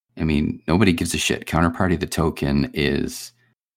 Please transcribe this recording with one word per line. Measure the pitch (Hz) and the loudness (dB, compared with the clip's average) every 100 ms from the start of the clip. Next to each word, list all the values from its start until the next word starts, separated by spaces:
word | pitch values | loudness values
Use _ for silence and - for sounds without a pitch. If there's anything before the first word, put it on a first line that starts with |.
| _ - | _ -4
I | |
mean, | 80 73 76 - - | 0 2 0 -4 0
nobody | 90 98 | 2 4
gives | 85 87 | 2 0
a | 87 | -2
shit. | - - - | -2 -2 -2
Counterparty | 80 85 - 92 82 | 0 2 2 0 0
the | - | -2
token | - 80 - 69 71 67 | 0 0 0 0 0 0
is | 71 71 71 - - - - _ _ _ | 0 0 0 -2 -8 -14 -20 _ _ _